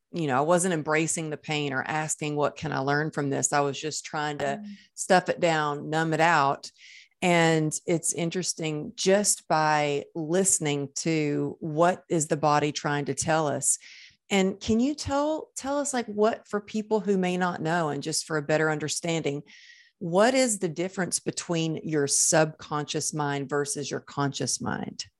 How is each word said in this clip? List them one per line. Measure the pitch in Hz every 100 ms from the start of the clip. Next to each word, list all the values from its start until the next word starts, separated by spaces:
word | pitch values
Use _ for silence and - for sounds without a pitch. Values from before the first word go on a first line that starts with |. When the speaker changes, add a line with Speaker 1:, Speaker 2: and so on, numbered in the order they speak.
| _
Speaker 1:
you | 175 147
know, | 127
I |
wasn't | 156 175 185
embracing | 160 151 156 160 170 156
the | 147
pain | - 151 143
or | 131
asking, | - 156 156 - 151 147
"What | 143 -
can | 151
I | 139
learn | 135 143 156
from | - 139
this?" | 135 139
I | 147
was | 143 131
just | 156 - -
trying | 156 151 147
to | 139 143
Speaker 2:
Mm. | 208 202 - -
Speaker 1:
stuff | - 180 -
it | -
down, | 170 156 151 147 147
numb | 156 160
it | 151
out. | 165 160 139 - - - - - - _
And | 180 170 165 160 156 - -
it's | 160 -
interesting | - 170 185 165 - 156 151 151 -
just | 185 196 202 - -
by | 160 156 151 147 143 - 165
listening | 151 180 190 - 151 143 139 -
to | 170 160 147 143 143 -
what | 165 151 170 185 -
is | 165 151
the | 156
body | 151 147 147
trying | - 151 143 143
to |
tell | 135 - 156 151
us. | 131 - - - - - _ _
And | 196 190 190
can | - 220
you | 269 302
tell, | - 277 294 311 - -
tell | 269 285
us, | 269
like, | 254 233
what, | 208 214 - -
for | 208
people | 208 214 214 220
who | 190 190
may | 180 180
not | 180 175
know, | 160 175 156
and | 143
just | 156 151 -
for | 156
a |
better | 143 156 156
understanding, | 151 147 - 170 165 151 143 - - - - _ _
what | 170 180 233
is | 262 254 202
the | 180
difference | 151 185 - 175 -
between | - - - 165 160 156
your | 160 156 139
subconscious | - - 160 156 - - 151 147 156 -
mind | 151 143 143 131
versus | 143 143 147 139
your | 139
conscious | - - 139 139 135 -
mind? | - - - - -